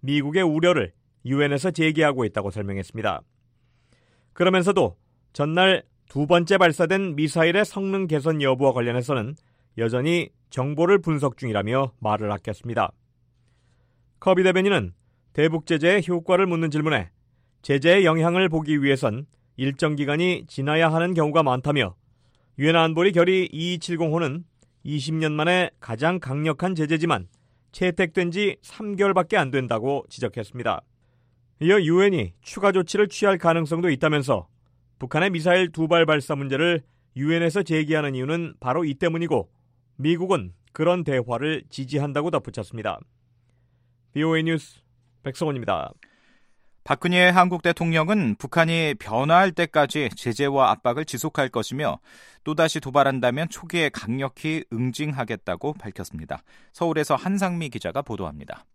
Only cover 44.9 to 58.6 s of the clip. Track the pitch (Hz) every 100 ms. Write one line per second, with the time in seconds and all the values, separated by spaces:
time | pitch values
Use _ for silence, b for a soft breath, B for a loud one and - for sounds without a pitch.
44.9 | _ _ _ - 131 160 139 107 90 67
45.9 | - b b b b b b b b -
46.9 | 143 175 180 180 180 180 175 170 170 170
47.9 | 160 160 214 139 101 135 - 165 165 160
48.9 | 131 - 113 139 170 190 165 170 156 139
49.9 | 151 131 - 127 110 143 139 131 107 123
50.9 | 120 156 127 156 - 135 120 107 131 147
51.9 | 67 B B B B - 156 160 160 139
52.9 | 135 135 135 123 127 170 - 170 170 151
53.9 | - - 127 135 - 156 156 - 113 127
54.9 | 120 151 135 117 110 - 87 139 151 107
55.9 | - 90 - 78 69 _ b b - 170
56.9 | 156 151 135 185 196 190 175 156 113 -
57.9 | 135 139 104 90 73 69 -